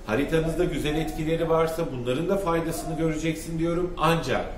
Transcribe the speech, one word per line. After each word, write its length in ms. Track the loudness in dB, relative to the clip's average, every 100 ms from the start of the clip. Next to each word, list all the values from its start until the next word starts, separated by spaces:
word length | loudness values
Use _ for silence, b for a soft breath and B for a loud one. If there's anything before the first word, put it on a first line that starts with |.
| -2
Haritanızda 580 | 0 2 2 2 2
güzel 300 | 0 0 0
etkileri 540 | 0 -2 -2 0 0 2
varsa 360 | 2 2 0 -4
bunların 360 | -2 -2 0 2
da 80 | 0
faydasını 640 | 2 0 0 -4 -4 0
göreceksin 600 | 0 0 -2 -4 -4 -2
diyorum. 360 | 0 0 -2 0
Ancak 480 | 2 2 2 -2 -2